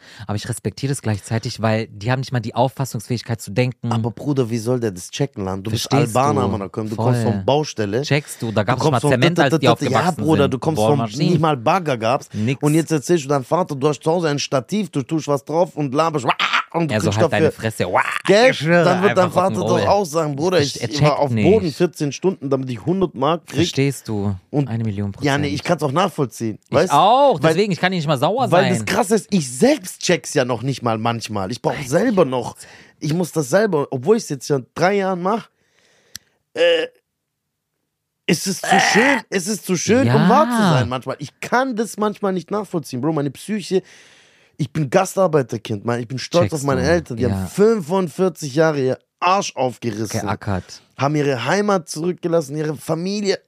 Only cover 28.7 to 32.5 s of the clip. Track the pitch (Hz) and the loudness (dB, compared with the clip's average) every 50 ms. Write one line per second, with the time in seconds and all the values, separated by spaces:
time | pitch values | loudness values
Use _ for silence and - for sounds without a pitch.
28.7 | - - 107 - - 208 240 - 226 208 - - - 185 147 127 123 131 202 254 | 2 0 -2 -2 0 0 0 2 0 0 0 0 -2 -2 -2 -2 0 2 4 4
29.7 | 311 294 - - - - - - 180 156 - - - 147 127 123 127 104 117 139 | 4 2 -2 -8 -12 -6 -2 0 0 0 -2 -2 0 0 0 0 -2 -2 -2 -4
30.7 | 131 - 117 120 113 110 110 120 117 117 - - 107 104 95 95 120 - - - | -4 -2 -2 -2 -2 0 0 -2 -2 -2 -4 -6 -6 -4 -4 -4 -6 -4 -4 -4
31.7 | - 143 147 120 135 170 208 262 220 190 165 131 127 127 117 - | -4 -4 -4 -2 0 0 2 2 2 2 2 2 0 -2 -4 -6